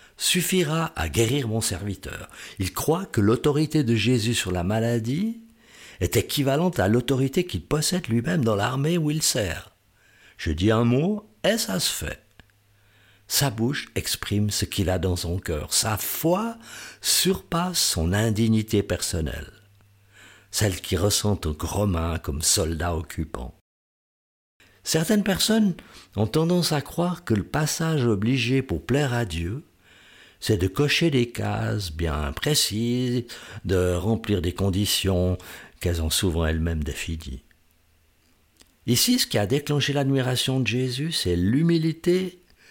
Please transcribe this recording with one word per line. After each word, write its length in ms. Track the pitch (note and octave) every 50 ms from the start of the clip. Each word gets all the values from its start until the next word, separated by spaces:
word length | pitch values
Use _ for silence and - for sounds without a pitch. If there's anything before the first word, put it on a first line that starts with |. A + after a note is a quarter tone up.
| - - _
suffira 760 | - - - - F3+ E3 - F#3 F#3 E3+ C#3+ D#3 E3 D#3+ - -
à 140 | - E2 E2+
guérir 380 | - A#2 A#2 A2 C3+ D3 B2+ A2
mon 140 | A2 A2+
serviteur. » 680 | - - F#2 E2 G2+ G#2 F#2 - - - - - - - - - - - - -
Il 120 | F#2+ F2+
croit 360 | - - - - D#3+ F3+ G3 -
que 140 | - A#2
l'autorité 640 | G2+ G#2 A2+ A2+ - D3 C3+ D3 D#3 D3 - D#3 C#3
de 120 | A2+ A#2
Jésus 400 | G#2+ G2+ B2 B2+ A#2 G#2 A#2+ A#2
sur 160 | - - F#2
la 120 | F2+ F2+ E2+
maladie 760 | F#2+ G#2+ A2+ A2+ A#2 A#2+ A2+ A2 A#2 C3+ E3+ G#3+ A3+ A#3 - - - _ _ _ - - - - - - -
est 160 | F#2 F2 -
équivalente 640 | A2+ - - - D3 C3+ C#3 C3+ D3+ F3+ F#3 E3+ -
à 80 | F#2 G2
l'autorité 600 | A2 B2 B2 - C3+ B2+ C3+ C3+ - F#3 F3 F3+
qu'il 160 | - F2 -
possède 440 | - D3 D3+ D3+ - F#3 F3+ - -
lui-même 380 | A2+ A#2 A#2 E3 F3+ E3 A#2
dans 100 | A2+ G#2+
l'armée 440 | G2 G#2 A#2 C3 C3+ C#3 D#3+ F3 E3+
où 100 | D#3 D3
il 140 | D3+ D#3 -
sert. 480 | - - B2 G#2 F2 - G2 - - - _ _ _ _ _ _ _ _ _ - - _ -
Je 140 | - E2+
dis 180 | D#2 D#2 F#2 G#2+
un 140 | A2 A2+ A#2+
mot 440 | A#2 A#2+ C3+ D#3+ G3 G#3+ G#3 - - _ _ -
et 140 | F3+ A3 A3+
ça 220 | - G#3+ F#3+ F3
se 120 | - -
fait. 300 | - - D#2+ - - - _ _ _ - - _ _ _ _ _ _ _ _ _ _ _ _ _ _ _ _ -
Sa 220 | - - C#3 C3+
bouche 400 | G#2+ A2 A2+ B2+ D3 - - - -
exprime 560 | G2 - - - - - - G#2 G#2 G#2 G#2
ce 140 | - - -
qu'il 260 | - - - F#2 F2
a 80 | F2+ F2+
dans 160 | F2+ F#2 F2
son 240 | F2+ - E2 F2 F#2+
cœur. 340 | - - D#2+ C#2+ - - -
Sa 240 | - - A2 G#2+ -
foi 580 | - - - - - E3 F3 G3 A3+ A#3 A3+ - - - - - - - - -
surpasse 760 | - - - - - F3+ F#3+ F#3+ - - - E3 F3+ F#3 F3 -
son 340 | - - - E2 D#2+ E2+ F#2+
indignité 720 | G#2 A2+ A#2 G#2+ G#2+ A#2 A2 A2 A2 G#2+ - A2 G2+ G2
personnelle, 680 | - F2+ - - - - E2 D#2 C2 - D2+ - - - - - _ _ _ _ _ _ _ _ _ _ - - - - - _ _
celle 300 | - - A2 G2+ F2 -
qu'il 180 | - - G2 E2
ressent 400 | F#2+ G#2 - - - G#2 G2+ - -
en 100 | D#2+ D2+ -
Romain 600 | - E2 - G2 G#2 G2+ F2+ E2 E2 E2 E2 D#2+
comme 240 | - - C#2+ D2+ D#2
soldat 520 | - - G#2 E2 D#2+ E2+ D#2 E2 F2 E2+
occupant. 600 | D#2+ D2 - - - D#2 - - - B1+ C2 - _ _ _ _ _ _ _ _ _ _ _ _ _ _ _ _ _ _ _ _ _ _ _ _ _ -
Certaines 400 | - - D#3+ E3 - G#3+ G#3 F#3+
personnes 520 | G#3+ F#3 E3 - - A3 A3+ G#3+ F#3+ D#3+ - - - - - - - -
ont 100 | - A2
tendance 460 | G#2+ - D#3 E3 E3+ F3+ F3+ D#3+ -
à 100 | D#3 C#3+
croire 420 | - - - E3+ F3 F3+ F3 - -
que 120 | - A2+
le 80 | G2+ F2+
passage 600 | - - D3 D#3 D3 - - E3 D#3+ D#3+ D3 A#2+
obligé 600 | A#2+ G#2+ G2 G#2 A#2 C3+ C3 A#2 A#2+ C3 C3+ C3
pour 200 | - F2 D#2 -
plaire 300 | - A#2+ C#3+ D3 B2+ B2
à 120 | A#2+ A#2
Dieu, 380 | F#2+ E2 E2 E2 E2+ A2+ C#3+ - _ _ _ _ _ - - - - - - - - - _
c'est 180 | - - A2 E2+
de 80 | F#2
cocher 460 | F#2+ - - D3 C#3 - - E3 E3+
des 180 | C#3 B2+ - -
cases 600 | - - G#2 G#2 G#2 G#2+ A2 A2 A2 G#2+ F#2+ E2+
bien 400 | D#2 D#2+ E2 D#2+ D2 D2+ D2+ C#2+
précises, 920 | C#2 - - C#3+ D3+ - - - G2+ A2 A#2 A#2+ A#2+ B2 B2+ B2 B2 B2+ A2+ - - - - - - - -
de 300 | F2 F#2+ F2+ F2+ F2+ F2
remplir 480 | F2 F2 A2 A2+ G#2+ - - G#2 F2+
des 120 | D#2+ F2 -
conditions 840 | - G2 G2 F2+ G2 G#2 - - - - F#2+ F#2 F2+ F2+ F#2 F2+ - - - - - - - - -
qu'elles 220 | - F2+ E2+ E2+
ont 80 | D#2+ D#2
souvent 380 | - - G#2 F#2 D#2+ E2+ E2 D#2
elles-mêmes 360 | D#2+ D#2+ E2 E2+ E2 D#2 D2
définies. 600 | D2 C#2+ - - E2 E2 D#2+ - - C2 C2 - _ _ _ _ _ _ _ _ _ _ _ _ _ _ _ _ _ _ _ _ _ _ _ - _ _ _ _ -
Ici, 320 | B2 A#2+ - A#3+ B3 B3
ce 80 | - -
qui 100 | - A2+
a 80 | G#2
déclenché 480 | F#2+ G#3 A3 - - D3 C#3+ C3+ - C#3
l'admiration 640 | D3 C#3 C3+ C3+ C3+ B2 B2+ B2+ B2 - C3 C3 C3+
de 60 | B2+
Jésus, 460 | G#2 A#2 B2+ C3 B2+ B2 C3+ D3+ E3
c'est 240 | D#3+ - - F#2 F2
l'humilité 1040 | F2 F2+ G2+ A#2+ C#3+ E3 E3+ E3+ D#3+ D#3 E3 D#3 - - F3+ F3 F#3 F#3 F3+ - - _ _ _ _ _ -